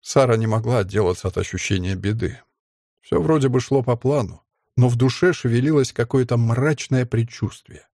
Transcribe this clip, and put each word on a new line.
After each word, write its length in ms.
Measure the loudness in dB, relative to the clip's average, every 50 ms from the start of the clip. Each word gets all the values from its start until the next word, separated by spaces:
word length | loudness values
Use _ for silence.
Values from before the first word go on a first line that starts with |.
Сара 360 | _ 0 2 2 4 4 2
не 100 | 0 0
могла 320 | 0 -2 -2 0 0 0 0
отделаться 500 | -2 -2 0 0 0 0 0 -2 -4 -6
от 80 | -4
ощущения 600 | -4 -6 -4 -6 -8 -4 -2 -2 -2 0 -2 -4
беды. 440 | -4 -2 -4 -2 -2 -4 -6 -6 -10 _ _ _ _ _ _ _ _ _ _ _ _
Всё 200 | _ -4 -2 0
вроде 280 | 2 2 2 2 2 2
бы 120 | 0 0
шло 220 | -2 0 -2 0 0
по 140 | 0 -2
плану, 500 | 0 0 -2 0 0 -2 -4 -8 -16 _ _ _ _ _ _ _
но 120 | 2 2 2
в 80 | 4
душе 360 | 2 2 0 2 2 2 2 2
шевелилось 600 | 0 -2 0 0 2 2 2 2 2 2 0 -2
какое-то 440 | -4 -4 0 2 0 2 2 2
мрачное 680 | 0 2 2 0 0 0 0 0 -2 -2 -2 0 0 0
предчувствие. 840 | 0 0 -2 -2 -2 -4 -6 -6 -6 -6 -10 _ -20 -20 -20 _ _ _